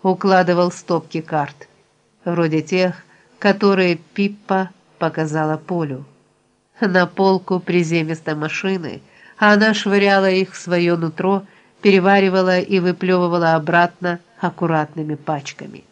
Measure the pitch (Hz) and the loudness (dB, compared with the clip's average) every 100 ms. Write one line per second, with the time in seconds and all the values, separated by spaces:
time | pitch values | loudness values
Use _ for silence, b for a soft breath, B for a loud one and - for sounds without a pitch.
0 | 190 185 202 190 180 175 180 - - 170 | 0 0 2 2 4 2 0 -4 -4 -4
1 | 165 165 160 156 143 - - _ _ _ | -4 -12 -6 -6 -6 -10 -20 _ _ _
2 | _ _ 180 170 165 156 151 180 185 175 | _ _ -6 -2 0 -2 -2 0 0 -4
3 | _ b b _ 208 196 202 190 180 170 | _ b b _ 0 2 2 2 2 -2
4 | - - 202 202 - 190 185 _ _ _ | -6 -4 -4 -4 -4 -4 -4 _ _ _
5 | 165 165 156 156 156 156 - 175 151 135 | -6 -4 -4 -2 -2 -4 -6 -6 -4 -8
6 | 143 _ _ _ _ _ _ _ 208 185 | -14 _ _ _ _ _ _ _ 0 2
7 | 175 - 190 190 185 185 180 175 160 170 | 0 0 2 2 -2 -6 0 0 0 -2
8 | 160 160 156 151 151 - 190 190 151 90 | -2 -6 -6 -6 -6 -4 -4 -4 -6 -14
9 | B B B - 208 208 220 214 202 202 | B B B 2 4 4 2 0 0 2
10 | 202 196 190 185 185 - 175 175 175 170 | 4 4 2 0 -2 -8 -4 0 2 0
11 | 165 160 185 196 196 B B _ 208 190 | -2 -2 -2 -2 -4 B B _ 2 4
12 | 185 196 190 190 185 180 - 190 180 170 | 4 4 4 2 2 0 0 0 0 -2
13 | 185 180 175 175 165 160 151 170 175 _ | 0 0 2 2 2 2 2 2 2 _
14 | 180 170 _ _ 180 170 170 160 151 160 | -6 -6 _ _ -6 -2 -2 0 -2 -8
15 | 151 147 151 151 135 - - - _ | -8 -8 -6 -6 -8 -16 -18 -20 _